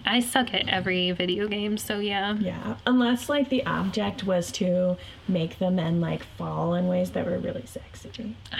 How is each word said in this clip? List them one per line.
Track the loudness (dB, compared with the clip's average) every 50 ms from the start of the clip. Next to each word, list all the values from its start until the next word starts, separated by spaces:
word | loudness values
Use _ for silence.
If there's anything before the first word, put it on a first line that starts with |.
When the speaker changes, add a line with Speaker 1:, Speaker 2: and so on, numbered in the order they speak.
| 0
Speaker 1:
I | 2 2 2
suck | 2 4 4 2 2 2
at | 0 0 0 2
every | 0 0 2 2 2 2 2 2
video | 2 0 0 0 0 0 0 -2
game, | -2 -2 0 0 -2 -2
so | -2 -2 -2 -2
yeah. | 0 0 0 0 0 0 0
Speaker 2:
Yeah, | 0 0 -2 -2 -4 -4 -6 -4 -2 2
unless, | 4 4 6 6 4 2 2 0 0
like, | 2 2 2 2
the | 2 0 0
object | 0 0 0 0 0 0 0 -2 -2 -2 -2 0
was | 2 2 2 0 0
to | -2 0 2 2 4 4 4 2 2 -2 -6 -12 -16 -8 -2
make | 0 0 0 0 -2 -2 -2
the | 0 2
men, | 2 2 2 2 2 2
like, | 2 0 -2 -4 -6 -10 -10
fall | -8 -6 -4 -2 -2 0 0 2
in | 2 2
ways | 2 2 2 0 0
that | -2 -2 -2
were | -2 -2 -2
really | -2 -4 -6 -6 -8
sexy. | -10 -12 -14 -14 -16 -18 -16 -16 -14 -12 -10 -8 -8 -10 -10 -12 -8
I | -2